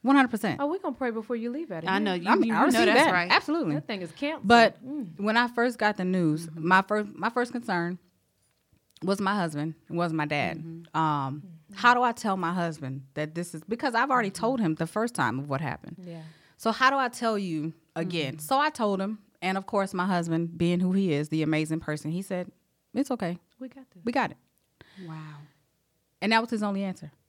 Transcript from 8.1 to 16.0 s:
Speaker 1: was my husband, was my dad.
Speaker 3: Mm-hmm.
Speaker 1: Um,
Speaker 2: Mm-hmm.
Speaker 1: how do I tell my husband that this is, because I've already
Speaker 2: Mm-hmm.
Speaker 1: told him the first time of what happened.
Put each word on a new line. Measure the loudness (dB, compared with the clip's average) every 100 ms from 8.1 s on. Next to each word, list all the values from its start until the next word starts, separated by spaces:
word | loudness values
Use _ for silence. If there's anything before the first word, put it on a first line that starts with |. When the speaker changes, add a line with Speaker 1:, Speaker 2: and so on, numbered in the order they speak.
| _ _ _ _ _ _ _ _ _
Speaker 1:
was | -2 0
my | 0 0
husband, | -2 -2 -6 -8 _
was | -2 0
my | 0 -2
dad. | 0 -2 -4
Speaker 3:
Mm-hmm. | -10 -14 -6 0
Speaker 1:
Um, | 2 2 -2 -6
Speaker 2:
Mm-hmm. | -12 -20 _ 2
Speaker 1:
how | 4
do | 6
I | 2
tell | 0 -2 0
my | 0
husband | -2 -2 -4 -8 -8 -10
that | -6 -6
this | -6 -8
is, | -10 -8
because | -4 0
I've | 0 2
already | 2 0
Speaker 2:
Mm-hmm. | -2
Speaker 1:
told | -2 0
him | 0
the | 0 -2
first | -2 -2
time | 0 -2 -2
of | -4
what | -4
happened. | -4 -6 -12 -16